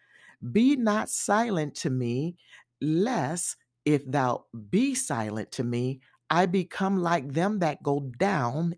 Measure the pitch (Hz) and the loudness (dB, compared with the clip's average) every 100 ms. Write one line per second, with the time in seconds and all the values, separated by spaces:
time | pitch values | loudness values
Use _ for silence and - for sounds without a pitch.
0 | _ _ - - 123 196 254 277 220 208 | _ _ -20 -14 -2 4 4 4 2 0
1 | - - - 208 233 180 147 - 156 131 | -2 -4 0 0 2 0 -2 -4 -2 0
2 | 120 123 165 175 _ - _ _ 147 160 | 0 -2 -4 -8 _ -20 _ _ -2 0
3 | 233 226 135 170 - - _ _ 147 147 | 0 0 -2 -4 -6 -8 _ _ 0 2
4 | 135 139 127 120 - 117 104 190 277 262 | 2 0 0 -2 -6 -16 -2 0 2 -2
5 | - 120 107 107 - - 120 120 127 143 | -2 -4 -2 -4 -6 -4 -2 -2 -2 -4
6 | _ _ - 165 185 190 175 - 190 196 | _ _ 0 2 4 2 0 -2 0 2
7 | 175 170 135 143 190 214 165 - 143 143 | 2 0 0 0 0 0 -2 -2 -2 -2
8 | 139 120 196 160 120 139 170 | -2 -2 0 2 0 0 -2